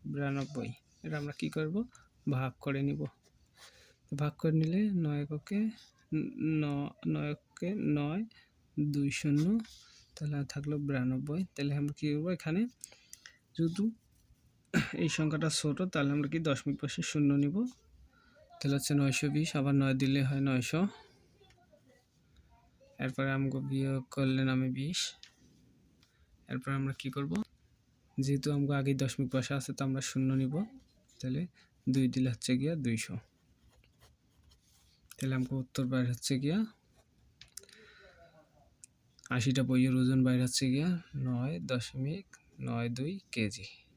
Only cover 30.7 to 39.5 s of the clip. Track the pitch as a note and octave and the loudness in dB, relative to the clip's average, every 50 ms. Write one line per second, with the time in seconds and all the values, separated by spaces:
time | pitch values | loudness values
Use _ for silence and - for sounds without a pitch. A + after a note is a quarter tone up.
30.7 | C4+ C4 - _ _ _ _ _ _ _ - C3 B2+ C#3+ F3 F3 _ - - _ | -8 -20 -20 _ _ _ _ _ _ _ -6 -4 -2 -4 -4 -6 _ -18 -20 _
31.7 | _ _ _ - C3 C3+ C3 B2+ B2 C3 B2+ B2+ A#2+ - - - B2+ B2+ C3+ D3+ | _ _ _ 0 2 4 2 2 2 2 0 0 -2 -4 0 0 0 2 2 0
32.7 | E3+ D#3+ C3+ A#2+ A2+ A2 - - - - - _ _ _ _ _ _ _ _ - | -2 0 0 0 0 0 -2 -6 -8 -10 -10 _ _ _ _ _ _ _ _ -20
33.7 | _ - _ _ _ _ - - _ _ _ _ _ _ _ - - _ _ _ | _ -20 _ _ _ _ -20 -20 _ _ _ _ _ _ _ -20 -20 _ _ _
34.7 | _ _ _ _ _ _ _ _ - - - C3 C3 C3 B2+ B2+ C#3 C3+ B2+ - | _ _ _ _ _ _ _ _ -10 -6 -2 -2 0 0 -2 -2 -2 -4 -6 -4
35.7 | _ - C3+ B2+ C3 B2+ B2+ B2 B2 - - - C#3 B2+ C3+ C#3+ D#3+ G#3+ A3 G#3+ | _ -2 -2 0 2 0 2 0 -2 -2 -2 -2 -2 0 0 0 0 0 0 -2
36.7 | - _ _ _ _ _ _ _ _ _ _ _ _ _ - - _ - - - | -6 _ _ _ _ _ _ _ _ _ _ _ _ _ -20 -20 _ -20 -20 -20
37.7 | - - - - - - - - - - E5+ - _ - - _ _ - - _ | -20 -20 -20 -20 -20 -20 -20 -20 -20 -20 -20 -20 _ -20 -20 _ _ -20 -20 _
38.7 | _ _ - _ _ _ _ _ _ - - - B2 B2 A2 C#3 | _ _ -20 _ _ _ _ _ _ -20 -6 -2 0 2 2 2